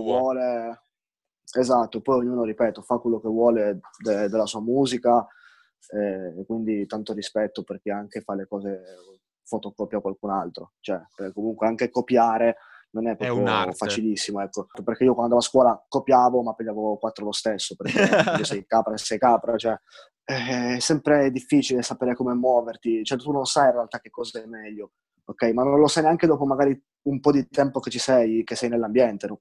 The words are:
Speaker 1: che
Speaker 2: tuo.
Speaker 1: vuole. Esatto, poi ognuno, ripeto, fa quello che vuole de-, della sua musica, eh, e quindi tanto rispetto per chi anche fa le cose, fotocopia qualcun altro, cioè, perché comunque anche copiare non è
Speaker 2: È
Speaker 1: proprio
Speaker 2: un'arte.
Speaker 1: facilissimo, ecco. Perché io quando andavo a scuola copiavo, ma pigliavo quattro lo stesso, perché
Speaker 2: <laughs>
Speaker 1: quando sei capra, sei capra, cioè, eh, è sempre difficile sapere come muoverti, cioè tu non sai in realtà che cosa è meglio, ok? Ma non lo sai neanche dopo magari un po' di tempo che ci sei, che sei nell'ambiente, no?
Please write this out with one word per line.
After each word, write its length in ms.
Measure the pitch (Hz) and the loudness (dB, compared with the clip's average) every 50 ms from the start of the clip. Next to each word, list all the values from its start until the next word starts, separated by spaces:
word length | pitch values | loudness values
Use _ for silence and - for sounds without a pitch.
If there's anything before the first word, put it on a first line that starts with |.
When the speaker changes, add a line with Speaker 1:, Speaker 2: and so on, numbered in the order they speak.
Speaker 1:
che 20 | 113 110 | -2 0
Speaker 2:
tuo. 100 | 123 123 | 0 0
Speaker 1:
vuole. 640 | 131 131 131 127 127 123 120 117 113 117 117 - _ _ _ _ _ _ _ _ _ _ _ _ _ - | 0 0 -2 -2 -2 -2 -2 -4 -6 -8 -10 -14 _ _ _ _ _ _ _ _ _ _ _ _ _ -4
Esatto, 520 | - 127 131 120 127 120 117 - - 110 | -2 0 2 4 4 2 2 0 -4 -6
poi 160 | 104 - 135 127 | -2 0 0 0
ognuno, 260 | 123 123 123 123 117 | 0 0 -2 -2 -2
ripeto, 380 | 110 107 - 123 113 104 - | -2 0 0 0 -2 -2 -4
fa 160 | 98 - 123 120 | -4 -4 -4 -2
quello 220 | 120 117 117 110 | 0 -2 -2 -2
che 80 | - 110 | -2 -4
vuole 520 | 110 113 117 120 117 113 107 104 101 90 - - - - | 0 2 4 4 4 4 2 0 -2 -4 -10 -16 -20 -8
de-, 300 | 101 110 104 101 107 101 | -2 -2 0 0 0 0
della 180 | 95 113 107 104 | 0 0 -2 -2
sua 140 | - 107 | -4 -6
musica, 640 | 107 113 123 135 139 127 120 123 123 120 120 120 110 - _ _ _ - _ _ _ _ _ _ _ _ - | -4 -2 0 2 2 2 0 0 2 4 4 4 2 0 _ _ _ -20 _ _ _ _ _ _ _ _ -6
eh, 460 | 104 104 101 95 95 95 90 80 87 | -4 -4 -4 -4 -6 -8 -10 -10 -12
e 60 | 95 | -10
quindi 420 | - 113 113 113 110 110 104 101 98 | -8 -8 -6 -4 -4 -2 -4 -4 -4
tanto 260 | - 107 107 - 110 | -6 -8 -8 -8 -10
rispetto 480 | 104 101 - - 110 107 104 - - | -10 -10 -6 -4 -2 -2 -2 -4 -8
per 180 | 92 - 98 95 | -10 -10 -12 -10
chi 120 | - 104 | -8 -8
anche 300 | 101 101 104 101 - 110 | -8 -8 -8 -10 -12 -12
fa 120 | - - 104 | -10 -8 -8
le 140 | 98 98 - | -8 -8 -8
cose, 340 | - 101 98 101 98 92 92 90 95 90 90 95 95 _ _ _ _ _ _ | -10 -8 -8 -8 -10 -10 -12 -18 -20 -20 -20 -20 -20 _ _ _ _ _ _
fotocopia 560 | - - 110 - 101 101 - 107 - - 104 | -10 -8 -8 -8 -10 -8 -8 -8 -6 -6 -6
qualcun 320 | 98 98 95 - - 104 | -4 -6 -8 -6 -6 -6
altro, 420 | 98 98 87 87 - - 90 - _ _ | -4 -4 -6 -6 -10 -14 -18 -20 _ _
cioè, 200 | _ - 101 87 82 _ _ | _ -8 -8 -8 -8 _ _
perché 180 | - 101 95 95 | -14 -12 -12 -8
comunque 340 | 104 104 113 110 110 110 110 | -6 -6 -6 -4 -2 -2 -2
anche 240 | 113 110 123 120 | 0 -2 -4 -2
copiare 680 | - - 120 - 127 120 113 117 110 113 117 117 117 - - - - - _ _ | -2 -4 -2 2 2 4 4 4 2 2 2 2 0 -2 -8 -20 -20 -20 _ _
non 180 | - 110 113 117 | -8 -6 -4 -4
è 40 | |
Speaker 2:
È 40 | 113 107 | -4 -4
Speaker 1:
proprio 240 | - 123 120 120 | -4 -4 -2 0
Speaker 2:
un'arte. 340 | 123 117 110 107 101 95 87 | 0 0 0 0 0 -2 -4
Speaker 1:
facilissimo, 680 | - 107 104 101 104 110 110 104 101 - - 101 101 | -4 -4 -4 -4 -2 -2 -2 -4 -4 -6 -6 -6 -6
ecco. 260 | 98 95 - - 92 - - - 98 | -8 -6 -8 -10 -12 -12 -14 -8 -6
Perché 200 | 104 117 - 127 | -6 -2 2 4
io 100 | 127 123 | 4 4
quando 220 | 113 117 120 123 | 4 2 2 4
andavo 40 | 120 | 2
a 20 | |
scuola 440 | 117 - - 131 127 120 110 - - _ | 2 4 4 6 6 6 4 2 -4 _
copiavo, 540 | - 139 - - 131 127 123 123 123 127 | -6 -4 2 4 6 6 6 6 4 2
ma 120 | 120 117 110 | 0 -2 -6
pigliavo 440 | - 113 113 107 107 107 107 107 104 | -6 -8 -8 -6 -4 -2 -2 -2 -2
quattro 280 | - 110 110 - 104 | -4 -6 -6 -6 -8
lo 60 | 104 | -8
stesso, 440 | 104 - - 113 107 95 - - - | -8 -4 -4 -4 -4 -4 -6 -8 -10
perché 180 | - 98 113 - | -8 -6 -2 0
Speaker 2:
<laughs> 300 | - 202 196 - 190 - | 2 2 4 4 4 4
Speaker 1:
quando 200 | - 170 156 208 | 2 2 0 -2
sei 220 | - 139 101 98 | -2 -4 -8 -4
capra, 320 | - 117 113 107 110 110 107 | 0 0 0 0 0 -4 -6
sei 200 | - - 113 107 | -6 -6 -2 2
capra, 360 | - 123 117 110 - - 117 | 4 4 4 4 2 -2 -4
cioè, 220 | 110 - 117 110 101 - _ _ - - _ _ _ _ | -2 -2 -2 -4 -4 -8 _ _ -20 -20 _ _ _ _
eh, 500 | - 135 131 120 123 131 123 123 123 123 | -6 -6 -4 -4 -2 -2 -2 -2 -2 -2
è 40 | 123 | -2
sempre 520 | 123 - 160 151 139 147 147 147 139 135 | 0 0 0 0 2 2 4 4 4 2
difficile 520 | 127 127 - - - 147 131 - 131 123 117 | 0 -2 -2 2 2 2 4 2 0 -2 -2
sapere 320 | - - - - 127 123 | -4 -4 -4 -2 -2 -2
come 180 | 120 131 131 123 | -2 -2 -2 0
muoverti, 680 | 123 123 131 127 120 117 113 117 - - 117 113 110 107 | 0 2 2 2 2 2 0 -8 -6 -4 -2 -2 -2 -2
cioè 140 | - 135 123 | -4 -4 -4
tu 140 | 123 147 | -4 -4
non 140 | 143 143 131 | -2 -2 -2
sai 220 | - - 156 143 131 | 0 2 4 4 4
in 60 | 120 | 4
realtà 260 | 120 117 113 - 120 | 2 -2 -6 -8 -12
che 100 | - 113 | -14 -14
cosa 320 | - - 120 113 - 117 | -12 -10 -10 -10 -10 -12
è 40 | 110 | -14
meglio, 460 | 110 117 110 107 107 107 104 104 95 _ _ _ _ _ _ _ | -14 -16 -14 -14 -14 -12 -12 -14 -16 _ _ _ _ _ _ _
ok? 200 | - 101 - 123 117 113 | -16 -6 -2 0 0 2
Ma 100 | 120 127 | 2 2
non 160 | 139 139 143 | 2 4 6
lo 80 | 151 147 | 6 4
sai 160 | - 170 156 | 4 2 2
neanche 240 | 160 170 165 - 165 | 2 2 4 4 2
dopo 180 | 156 135 143 | 4 2 2
magari 320 | 139 135 131 143 139 135 135 _ _ _ _ _ | 0 2 2 2 2 2 0 _ _ _ _ _
un 180 | 143 139 131 | -4 -4 0
po' 100 | - 147 | 2 2
di 160 | 147 139 127 - | 2 2 0 0
tempo 320 | - - 139 139 131 131 | 0 0 0 0 0 -4
che 100 | - - | -6 -6
ci 100 | 113 123 | -6 -4
sei, 440 | - - 131 127 117 110 110 110 113 | 0 4 4 4 4 4 2 0 -2
che 120 | - 120 | -2 -4
sei 120 | - - 120 | -4 -4 -2
nell'ambiente, 600 | 120 117 117 107 107 123 127 117 107 101 - 101 | 0 -2 -2 2 4 4 4 4 2 -2 -8 -10
no? 100 | 104 - | -10 -12